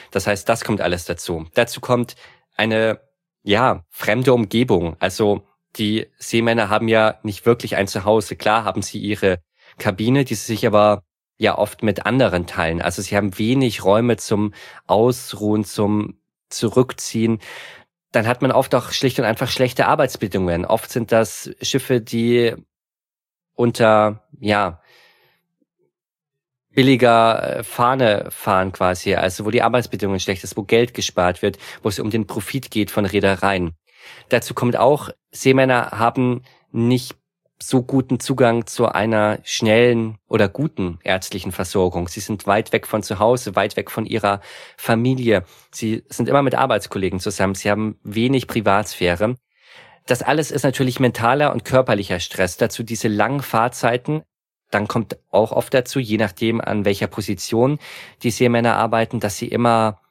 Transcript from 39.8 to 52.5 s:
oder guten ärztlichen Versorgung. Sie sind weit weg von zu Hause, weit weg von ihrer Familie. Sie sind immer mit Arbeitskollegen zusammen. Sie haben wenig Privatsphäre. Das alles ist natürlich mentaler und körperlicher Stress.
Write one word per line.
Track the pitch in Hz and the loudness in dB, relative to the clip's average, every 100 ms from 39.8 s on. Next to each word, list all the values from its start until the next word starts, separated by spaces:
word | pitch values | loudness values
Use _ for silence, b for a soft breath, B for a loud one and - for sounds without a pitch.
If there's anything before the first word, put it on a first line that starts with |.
| 123 117 110 107 - | 4 2 -2 -8 -2
oder | 110 101 | 0 0
guten | - - - 90 85 | 0 -6 -4 -6 -4
ärztlichen | 98 95 - 98 101 | -2 -2 -4 -10 -8
Versorgung. | 90 92 101 90 90 87 | -8 -4 0 0 0 -6
Sie | - | -8
sind | - 101 - | -8 -6 0
weit | 104 - | 0 0
weg | 113 - | -4 -2
von | 107 | -4
zu | - 98 | -4 0
Hause, | 107 123 107 | 2 2 0
weit | 98 104 - | -2 -2 -2
weg | - | -6
von | - | -6
ihrer | 110 107 101 101 B B B B | -4 -2 0 -2 B B B B
Familie. | - 113 127 131 117 98 90 b b | -2 0 2 0 2 2 0 b b
Sie | - 113 110 - | -8 -6 -6 -6
sind | - 120 | -4 0
immer | 139 | 2
mit | 135 123 | 2 0
Arbeitskollegen | 131 107 - 104 92 92 | 0 0 -2 -4 -2 -4
zusammen. | 107 95 98 | -6 -2 -2
Sie | 98 104 | -2 -2
haben | 101 107 - | -2 -2 -6
wenig | - 104 127 135 - | -8 -2 0 0 -2
Privatsphäre. | 117 104 98 107 - 90 87 107 - _ B B B B B - | -2 2 0 0 -2 0 2 0 -4 _ B B B B B -4
Das | 120 | -2
alles | - 151 151 | 0 0 0
ist | 139 | -2
natürlich | 139 123 127 123 | 0 0 -2 2
mentaler | 123 - 117 139 147 | 0 2 2 2 2
und | 117 | -2
körperlicher | - 127 127 101 98 90 | 0 2 4 0 -2 -6
Stress. | - - 92 | -4 -2 -2